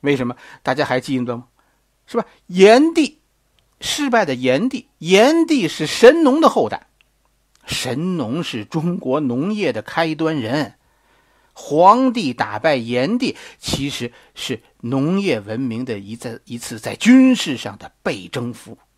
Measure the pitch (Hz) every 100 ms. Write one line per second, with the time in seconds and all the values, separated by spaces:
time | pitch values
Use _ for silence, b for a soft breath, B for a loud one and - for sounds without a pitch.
0 | 139 139 120 123 B B - 131 143 127
1 | 123 135 123 120 123 _ _ _ _ _
2 | _ 233 - b _ 180 190 233 320 330
3 | 285 _ _ _ _ _ _ _ - -
4 | 285 233 180 127 127 131 233 262 - _
5 | 156 190 247 330 330 302 165 - 156 -
6 | 226 320 311 277 311 - 113 - _ _
7 | _ _ _ _ _ _ - - 123 127
8 | 175 175 113 139 170 123 101 165 165 180
9 | 127 135 143 120 170 214 175 110 - -
10 | 165 156 160 156 110 139 123 _ _ _
11 | _ _ _ _ _ - - 147 180 233
12 | 262 240 160 120 104 107 160 139 113 120
13 | 139 240 233 - B B - - 139 -
14 | 120 b b - - 117 _ _ 117 135
15 | 147 190 196 120 101 110 135 113 127 104
16 | 98 117 127 113 _ 120 - 113 113 104
17 | - 254 262 254 - 123 113 101 - _
18 | - 123 90 131 120 117 - 107 _